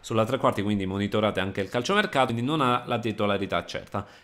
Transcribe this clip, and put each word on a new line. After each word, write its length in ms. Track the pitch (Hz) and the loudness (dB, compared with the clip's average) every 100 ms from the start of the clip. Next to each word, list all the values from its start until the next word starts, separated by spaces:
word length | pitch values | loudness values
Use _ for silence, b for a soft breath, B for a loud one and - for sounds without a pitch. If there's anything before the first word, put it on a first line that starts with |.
sulla 240 | - 110 | -4 0
tre 140 | 110 131 | 0 2
quarti, 240 | 131 107 | 2 2
quindi 240 | 101 104 95 | 0 0 0
monitorate 520 | 98 101 107 107 95 | -2 0 2 2 2
anche 220 | 95 98 | -2 -2
il 80 | 95 | -4
calciomercato, 640 | 120 - 202 202 139 127 | -2 0 0 2 2 2
quindi 100 | 117 | 0
non 200 | 123 156 | -2 2
ha 200 | 127 123 - | 2 2 0
la 120 | 120 | -2
titolarità 680 | 110 - 104 101 98 87 | -2 0 0 0 0 -2
certa 400 | - - - 101 - B | -4 -10 -6 -6 -8 B